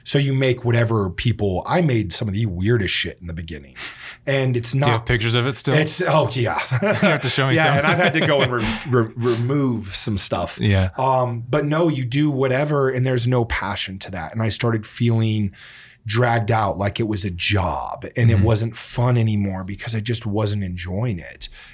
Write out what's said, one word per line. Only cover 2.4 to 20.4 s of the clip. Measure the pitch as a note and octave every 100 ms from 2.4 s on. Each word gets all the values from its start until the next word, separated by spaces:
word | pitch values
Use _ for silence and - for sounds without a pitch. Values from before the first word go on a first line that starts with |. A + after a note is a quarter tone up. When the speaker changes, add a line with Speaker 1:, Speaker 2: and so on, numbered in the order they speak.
| G#2+
Speaker 1:
weirdest | F2 G2+ A#2+ F2+
shit | - F2 -
in | F2
the |
beginning. | D#2+ E2 D2 C2 - - - - - C#3+
And | C3+ C3 B2
it's | -
not | C3+ C#3
Speaker 2:
Do |
you | A2+
have | -
pictures | A#2+ A2+ A#2+
of | C3
it | -
still? | C#3 D3+
Speaker 1:
It's, | D#3 -
oh, | E3+ D3+ B2+
yeah. | B2+ G#2 E2 -
<laughs> | B2
Speaker 2:
You | G3+ - G3
have | D3+
to | B2+
show | - C3+
me | D#3+
Speaker 1:
Yeah, | C#3+
Speaker 2:
some. | C#3+
Speaker 1:
and | D#3
I've | F3
had | F3 D#3+
to | D#3+
go | C#3
and | B2
Speaker 2:
<laughs> |
Speaker 1:
re-, | A#2+ A2 A2 C3+
re-, | B2 A2 A#2+
remove | A#2+ A2+ A#2+ D3 C3+ A2 F#2+ -
some | A2+ G2
stuff. | - F#2 F2 -
Speaker 2:
Yeah. | A2 F#2+ F#2 -
Speaker 1:
Um, | C3 B2+ B2 A#2 -
but | D3+
no, | D3 D#3 E3+
you | C3
do | A#2+ C#3+ D3+
whatever, | C3 C3 B2+ D3 C#3+ C3
and | B2+ C3
there's | B2 A#2+
no | B2+ A#2
passion | - F#2+ G2 - G2
to | -
that. | F2+ D#2+
And | A2
I | A2
started | - A#2+ A2 -
feeling | - A#2+ A2+ A2 G#2+ G2 - - - - _ G#2+
dragged | A2+ A#2+ A#2 G#2+
out | A2 G2 E2+
like | G2+ -
it | A2
was | G2
a | G2+
job, | F2 - G2+ E2+ D2 - - - B2
and | A2+
Speaker 2:
Mm-hmm. | G2
Speaker 1:
it |
wasn't | A2 G#2+ A#2 -
fun | - - B2 A#2+
anymore | A2 G#2 G2 F#2+
because | F#2 G2 A2+
I | A2+
just | A2 A2+ G#2+
wasn't | G#2